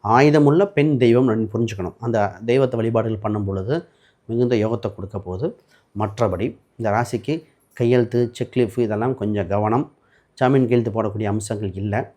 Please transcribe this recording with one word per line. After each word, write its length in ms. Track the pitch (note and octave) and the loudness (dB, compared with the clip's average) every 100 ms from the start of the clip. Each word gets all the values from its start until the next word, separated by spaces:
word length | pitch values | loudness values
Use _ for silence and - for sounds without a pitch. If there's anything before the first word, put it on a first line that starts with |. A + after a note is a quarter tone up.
| G#2 A#2+ | 6 6
ஆயுதமுள்ள 500 | D3 D3+ C#3+ D#3 G3 D3+ | 6 6 6 4 2 2
பெண் 160 | D3+ C3+ | 2 4
தெய்வம் 260 | A#2+ A#2+ C3 | 4 4 4
அப்படின்னு 240 | A2 G#2+ | 0 -2
புரிஞ்சுக்கணும். 420 | A2+ A#2 G2+ F2+ - A#2 | -2 -4 -4 -8 -6 -4
அந்த 120 | A2 G2+ - A2+ | 0 -2 -4 0
தெய்வத்தை 280 | B2+ C3 A#2 | 2 2 0
வழிபாடுகள் 440 | A2+ A2+ A2 G#2+ G#2+ | 0 0 -2 -4 -4
பண்ணும் 220 | G#2+ G2+ | -4 -4
பொழுது 300 | F#2+ F#2+ D#3+ - _ _ _ - | -6 -4 -6 -6 _ _ _ -6
மிகுந்த 280 | A#2 B2 A#2+ A2 | 0 2 2 0
யோகத்தை 260 | A2+ G#2+ - | -2 -6 -8
கொடுக்க 200 | F#2+ G2+ F2+ | -10 -10 -8
போகுது. 220 | F#2 D#3+ - _ _ _ G2+ | -6 -8 -8 _ _ _ -6
மற்றபடி 520 | G#2+ G#2 A2 F2+ A#2+ - _ - | -6 0 -2 0 -6 -8 _ -6
இந்த 120 | A2 G#2 | -2 0
ராசிக்கு 380 | A#2+ A2+ A#2+ D#3+ - _ _ - | -2 -6 -4 -8 -8 _ _ -2
கையெழுத்து, 420 | A#2 B2 A#2 A#2+ A#2+ - | 2 2 2 -2 -2 -4
செக் 200 | A#2+ B2+ | -4 -2
லீஃப் 180 | A2 B2 A2+ | -2 0 -2
இதெல்லாம் 320 | G#2+ A#2+ - | -2 -4 -4
கொஞ்சம் 300 | G#2 G#2 F2+ G2+ | -4 -4 -2 -2
கவனம். 320 | G#2+ A#2+ D3+ _ _ _ _ - | 0 0 -2 _ _ _ _ -2
ஜாமீன் 320 | B2+ C#3 A#2+ | 2 2 2
கையெழுத்து 220 | A#2+ A2+ G#2+ | 0 0 -4
போடக்கூடிய 320 | A2 G#2 G#2 | -4 -4 -4
அம்சங்கள் 400 | G#2+ G#2 G#2+ G#2 F#2 | -4 -4 -6 -6 -6
இல்ல. 140 | G2+ G#2 - | -4 -4 -6